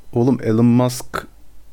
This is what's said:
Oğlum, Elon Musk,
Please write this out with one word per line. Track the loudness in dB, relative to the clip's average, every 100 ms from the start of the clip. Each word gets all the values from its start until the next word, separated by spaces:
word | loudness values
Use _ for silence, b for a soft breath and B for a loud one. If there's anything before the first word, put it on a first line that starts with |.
| -8
Oğlum, | -2 0 0
Elon | 0 2 4
Musk, | 4 2 -2 -10 -12 -12 -18 -20 -18 -20